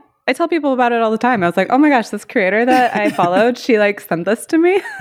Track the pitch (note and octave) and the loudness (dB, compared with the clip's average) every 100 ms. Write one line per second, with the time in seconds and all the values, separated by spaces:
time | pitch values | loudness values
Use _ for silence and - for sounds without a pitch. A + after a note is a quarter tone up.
0 | _ _ - C4 E4 E4 C#4+ B3+ A#3+ A#3 | _ _ -6 -4 -2 -2 -2 0 0 0
1 | A3+ A3 A#3+ A#3+ F3 F3+ F#3+ B3+ D4+ C4 | -2 0 0 0 0 0 0 2 4 2
2 | G#3+ G#3 - - F#3 G#3 B3 B3+ A#3+ G#3+ | -2 -8 -6 -2 0 0 2 2 2 0
3 | G#3 - F3 F#3 A#3 B3 - G#3+ G#3 G3+ | -2 0 0 2 0 0 0 2 2 -2
4 | - E3 F3 A#3 - D#4+ F4 F#4+ A5+ G5+ | -6 -4 -2 -4 -2 2 2 2 -4 -14